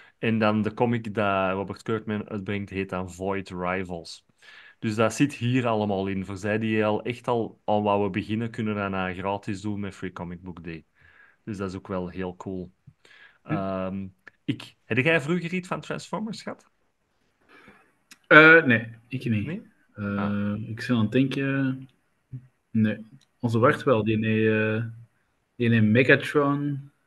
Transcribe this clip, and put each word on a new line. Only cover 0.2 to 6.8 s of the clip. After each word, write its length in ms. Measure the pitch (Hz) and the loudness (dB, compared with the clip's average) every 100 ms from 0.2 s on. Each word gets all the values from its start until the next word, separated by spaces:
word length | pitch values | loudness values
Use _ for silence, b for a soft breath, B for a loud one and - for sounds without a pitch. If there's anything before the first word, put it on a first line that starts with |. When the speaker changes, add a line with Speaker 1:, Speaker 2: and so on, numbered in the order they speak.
| 120 110 | -2 2
Speaker 1:
dan 240 | 107 107 | 4 2
de 120 | 107 | 0
comic 400 | - 120 117 113 | 0 0 0 -2
dat 380 | 101 101 98 92 | -2 0 0 0
Robert 300 | 95 95 - | -2 -4 -8
Kirkman 460 | - 113 110 104 107 | -6 -6 -4 -6 -6
uitbrengt, 420 | 104 95 101 98 | -8 -6 -6 -6
heet 200 | 95 95 | -6 -4
dan 220 | 92 92 | -6 -8
Void 360 | 90 95 98 95 | -6 -4 -4 -6
Rivals. 720 | 90 90 92 90 87 82 - _ _ b b b _ | -6 -4 -2 -4 -10 -12 -18 _ _ b b b _
Dus 160 | 113 | -4
dat 200 | 107 110 | 2 2
zit 200 | - 143 | 4 0
hier 320 | - 120 127 120 | 0 0 0 0
allemaal 400 | 110 104 98 98 | 0 0 -2 -2
in. 180 | 95 | -4
Voor 120 | 92 98 | -6 -6
zij 220 | 101 107 | -2 -2
die 260 | 110 110 | 0 2